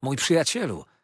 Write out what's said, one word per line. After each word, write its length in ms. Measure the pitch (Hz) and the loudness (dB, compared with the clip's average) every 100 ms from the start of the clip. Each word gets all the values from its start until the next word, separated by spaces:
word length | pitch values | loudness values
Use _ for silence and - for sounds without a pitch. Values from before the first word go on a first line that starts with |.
Mój 140 | 131 135 | -4 -4
przyjacielu 680 | - 170 151 - 202 92 - _ | 2 2 2 -2 -4 -6 -10 _